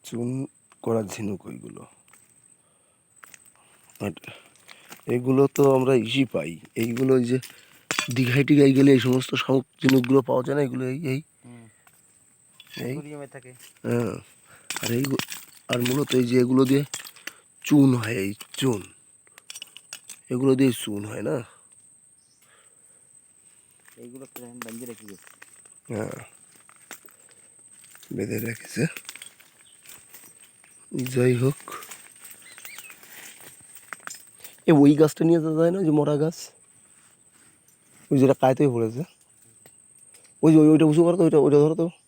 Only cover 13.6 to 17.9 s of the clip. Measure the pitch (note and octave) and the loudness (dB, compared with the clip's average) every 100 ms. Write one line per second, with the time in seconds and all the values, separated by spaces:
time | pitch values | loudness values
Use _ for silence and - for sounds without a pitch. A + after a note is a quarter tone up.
13.6 | - _ A#2 A#2+ A2+ F2+ - _ _ - | -20 _ -4 -4 -4 -8 -16 _ _ -20
14.6 | _ - - A#2 C#3 C3+ - - - - | _ -10 -4 -4 -2 -4 -8 -14 -18 -20
15.6 | - B2 B2 C3 C#3 B2+ A#2+ B2+ B2 C3 | -8 -4 -2 -2 0 0 2 2 2 2
16.6 | C3 C3+ C#3+ - - - - _ _ _ | 2 0 -2 -10 -18 -20 -20 _ _ _
17.6 | - D3 C#3 | 2 4 6